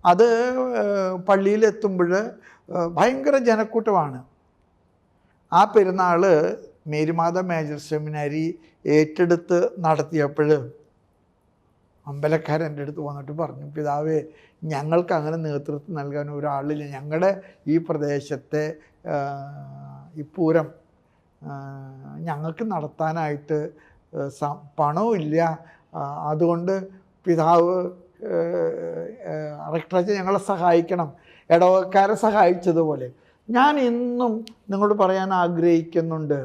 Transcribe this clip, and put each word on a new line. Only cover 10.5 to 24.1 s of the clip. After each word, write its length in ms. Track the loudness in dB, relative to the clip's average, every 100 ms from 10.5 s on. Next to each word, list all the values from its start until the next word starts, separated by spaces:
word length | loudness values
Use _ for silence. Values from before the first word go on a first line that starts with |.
| 2 0 -16 _ _ _ _ _ _ _ _ _ _ _ _ -14
അമ്പലക്കാരൻ 540 | -4 0 0 0 -4 -4
എൻ്റെ 140 | -8
അടുത്ത് 180 | -10 -10 -10
വന്നിട്ട് 260 | -12 -12 -8
പറഞ്ഞു, 260 | -8 -8 -14 -8
"പിതാവേ, 400 | -4 -2 -2 -2 -4 -18 _ _ -8
ഞങ്ങൾക്ക് 400 | -6 0 0 0 -2
അങ്ങനെ 200 | -2 -6
നേതൃത്വം 500 | -4 -6 -6 -10 -8 -10
നൽകാൻ 280 | -8 -8 -8 -6
ഒരാളില്ല, 480 | -4 -4 -4 -6 -8 -12
ഞങ്ങളുടെ 340 | -6 0 0 -2 -10 _ -2
ഈ 40 | -2 0
പ്രദേശത്തെ, 760 | -2 -2 -4 -4 -10 _ -4 -4 -8 _ _ -6
ആ, 20 | -4 -4 -8 -14 -16 -16 -18 -18 -20 -18 -14
ഈ 20 | -12
പൂരം, 340 | -2 2 2 0 -12 _ _ _ _ _ _ -16
ആ, 40 | -14 -14 -16 -16 -18 -18 -12 -10
ഞങ്ങൾക്ക് 360 | -6 -8 -6 -6
നടത്താനായിട്ട്, 840 | -4 -6 -4 -4 -2 -4 -6 -4 -4 -4 -12 _ _ _